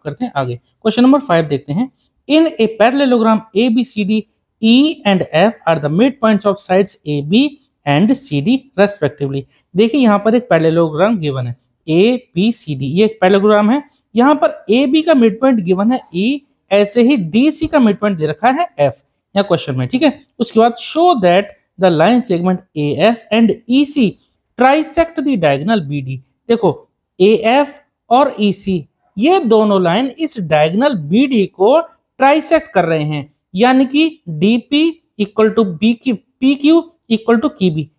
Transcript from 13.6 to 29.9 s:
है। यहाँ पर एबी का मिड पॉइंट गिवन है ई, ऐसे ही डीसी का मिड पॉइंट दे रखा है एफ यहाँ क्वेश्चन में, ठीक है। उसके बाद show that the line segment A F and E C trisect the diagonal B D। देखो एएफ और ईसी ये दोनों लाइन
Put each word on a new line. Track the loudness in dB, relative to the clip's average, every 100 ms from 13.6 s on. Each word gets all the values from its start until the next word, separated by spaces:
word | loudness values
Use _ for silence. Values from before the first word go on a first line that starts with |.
| 2
है। | 0 -4 _ _ 0
यहाँ | 2 2
पर | 0 -4 -2
एबी | 0 2 0
का | 2 2
मिड | 2 2
पॉइंट | 0 0
गिवन | 0 0 0
है | -2 -4 -4
ई, | -2 -4 _ _ -2
ऐसे | 0 0 2
ही | 2 2
डीसी | 0 0 0 0 -2
का | 2
मिड | 2 0
पॉइंट | -2 -2
दे | -4
रखा | -2 -2
है | -2 -4 -2
एफ | -2 -2 _ _ _ -4
यहाँ | -2
क्वेश्चन | -2 -4 -6
में, | -4
ठीक | 0
है। | -2 -2 _ -8
उसके | -4 0
बाद | 0 0
show | -8 0 0 2
that | 2 2 -2 -12 _ -2
the | 0
line | 2 2 2
segment | 0 -2 -2 -4 _ -6
A | -4 0 0
F | 0 -4
and | 0 0 -2 -2
E | -2 0
C | 0 -2 -2 _ _ _ 0
trisect | 2 2 -2 -4 -4 -4
the | -4 0
diagonal | 0 0 -2 -4
B | -4 -8
D। | -8 -12 _ _ -4
देखो | 0 0 -2 _ _ _ 0
एएफ | 2 2 2 0 -2 -8 _ _ -2
और | 0 0 0
ईसी | -2 -2 -4 -6 -6 _ _ -2
ये | 0 2
दोनों | 2 2 2 0
लाइन | 0